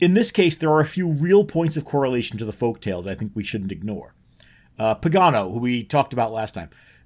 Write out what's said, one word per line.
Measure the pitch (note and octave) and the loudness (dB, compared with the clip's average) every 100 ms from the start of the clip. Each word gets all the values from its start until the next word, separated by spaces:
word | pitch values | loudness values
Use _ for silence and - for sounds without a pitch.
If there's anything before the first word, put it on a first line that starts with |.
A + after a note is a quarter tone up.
in | F3 | 2
this | G3 - | 4 4
case, | - F3 - | 4 2 2
there | D#3+ | 2
are | D#3 | 2
a | D3+ | 2
few | F#3 F3 | -2 -2
real | C#3+ F3 G3+ | -2 4 4
points | G3+ E3 E3 D#3 | 4 0 0 -2
of | |
correlation | D3 C#3+ C3+ B2 - G#2+ | -2 -2 0 0 -2 -6
to | A2 | -8
the | |
folktale | - A#2+ A2 G#2 F2+ | -4 -4 -2 -6 -6
that | F#2+ | -6
I | |
think | F#2 G#2+ | -8 -8
we | G#2+ | -8
shouldn't | G2+ A2 F#2+ | -6 -6 -6
ignore. | E2+ G#2 F#2 - _ _ _ - _ _ - | -8 -8 -10 -12 _ _ _ -20 _ _ -4
Uh, | A2 | -2
Pagano, | G#2+ E3 F#3 F3+ A#2 F#2+ | 0 0 4 4 4 0
who | A#2 | -2
we | B2 B2 | -2 -2
talked | G#2 D3 C3 | 0 -2 0
about | B2 A2+ | -2 -2
last | A2 G#2+ | -4 -6
time, | F#2 D#2+ _ _ _ | -8 -14 _ _ _